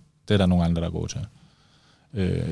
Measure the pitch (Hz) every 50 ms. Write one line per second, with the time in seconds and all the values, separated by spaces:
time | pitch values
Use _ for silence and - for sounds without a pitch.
0 | - _ _ _ _ - 107 101 95 90 90 87 85 85 85 82 82 85 82 82
1 | 82 82 - - 101 - - _ - - _ _ _ _ _ _ _ _ _ _
2 | _ _ - 104 92 90 90 87 85 82